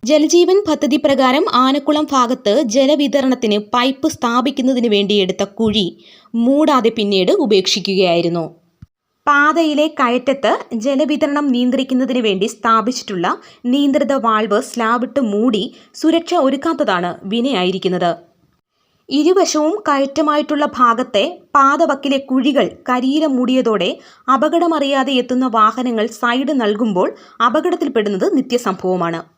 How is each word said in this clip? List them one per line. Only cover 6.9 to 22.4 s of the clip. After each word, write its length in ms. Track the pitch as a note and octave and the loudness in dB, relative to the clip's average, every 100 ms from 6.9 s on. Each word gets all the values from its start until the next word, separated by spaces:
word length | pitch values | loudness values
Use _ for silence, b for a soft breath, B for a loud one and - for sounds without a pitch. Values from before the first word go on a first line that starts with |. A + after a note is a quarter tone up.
| A3+ | 0
പിന്നീട് 360 | G3+ G3 F#3 | 0 0 2
ഉപേക്ഷിക്കുകയായിരുന്നു. 1200 | G4 C4+ G3+ F#3 - F#3 F#3+ F#3 E3+ E3+ E3+ D#3+ - _ _ - _ _ _ - | 2 2 2 2 -4 -2 0 2 2 0 -2 -6 -12 _ _ -20 _ _ _ 0
പാതയിലെ 600 | C#4+ D4 D#4+ D#4+ D4 D4+ | 2 2 2 0 0 -2
കയറ്റത്ത് 720 | D#4 B3+ B3 B3 C4+ G#3 F4+ - | 0 0 0 -2 -2 0 -2 -4
ജലവിതരണം 760 | A#3 A3 C4+ D4 D4+ D4+ C#4+ D4 | -6 -2 0 0 0 0 0 0
നിയന്ത്രിക്കുന്നതിന് 680 | A#3+ B3 C4 C4 B3+ C4 B3 | 0 0 0 -2 -2 0 0
വേണ്ടി 280 | A3 F#3+ G#3+ | 0 0 -2
സ്ഥാപിച്ചിട്ടുള്ള 920 | - A#3 A3+ G#3+ B3 - F#3+ F3 - B B B3 | -4 0 0 0 -6 -8 -4 -4 -4 B B -2
നിയന്ത്രിത 460 | B3+ C#4+ C#4 C#4 | 0 2 2 0
വാൾവ് 480 | C4+ A3+ G#3+ G#3+ G#3 | 0 0 0 0 -2
സ്ലാബിട്ട് 600 | B3+ - A3+ A#3+ B3 C4 | -2 -4 -2 -2 -2 -2
മൂടി 540 | A#3+ G3+ A#3+ A3 A#3 B B | -2 0 0 0 -4 B B
സുരക്ഷ 400 | - D#4 E4 E4 | -4 0 0 0
ഒരുക്കാത്തതാണ് 840 | F4 C4+ C4+ E4 E4 C#4+ F#3 F3 F3+ | 0 0 0 -4 -2 -2 -2 -4 -6
വിനയായിരിക്കുന്നത്. 920 | G3 A3+ B3 A#3 F3+ F#3+ F#3 F3+ F3 E3 - _ _ _ _ _ _ _ _ | -6 -4 -2 0 -2 -2 -2 0 -2 -4 -10 _ _ _ _ _ _ _ _
ഇരുവശവും 760 | C4+ D4+ F#4 D#4+ D#4 D4+ G#4 F4+ | 0 2 2 2 0 0 -2 -2
കയറ്റമായിട്ടുള്ള 800 | C#4+ C#4 C#4 D4+ D4 D4+ D4+ D4 D4 | 0 0 -2 0 0 -2 -2 -2 2
ഭാഗത്തെ 640 | B3 - B3+ G#3 C4+ F4 _ | 2 2 -2 -2 -2 -6 _
പാതവക്കിലെ 640 | C#4+ C4+ C#4 E4 C#4 C#4+ C4+ | 2 2 2 0 0 -2 -2
കുഴികൾ 580 | C4+ C4 | 0 -2